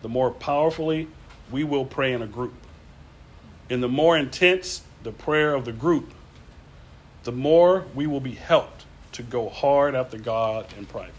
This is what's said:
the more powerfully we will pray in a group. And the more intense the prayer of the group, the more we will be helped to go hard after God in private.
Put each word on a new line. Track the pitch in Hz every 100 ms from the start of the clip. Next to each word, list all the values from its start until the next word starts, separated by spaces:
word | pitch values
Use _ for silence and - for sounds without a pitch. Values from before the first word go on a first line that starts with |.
the | 113
more | 123 127
powerfully | - - 143 160 160 160 160 156 - - - -
we | 131
will | 151 143 135
pray | - 135
in | 123
a | 110
group. | 104 123 - - - - - - - - - - - -
And | 127
the | 123
more | 131 160 165
intense | 135 - 180 185 - - - -
the | 117
prayer | 104 - 151 151
of | 143
the | 120
group, | 113 151 160 170 - - - - - - - - - - -
the | -
more | 123 143 165 175 185 135
we | 127 151
will | 139
be | 131
helped | 113 - 160 - - - - -
to | -
go | 123 123 107
hard | - 139 143 143
after | 131 127 110
God | 113 113 113 110 - 101
in |
private. | 98 117 92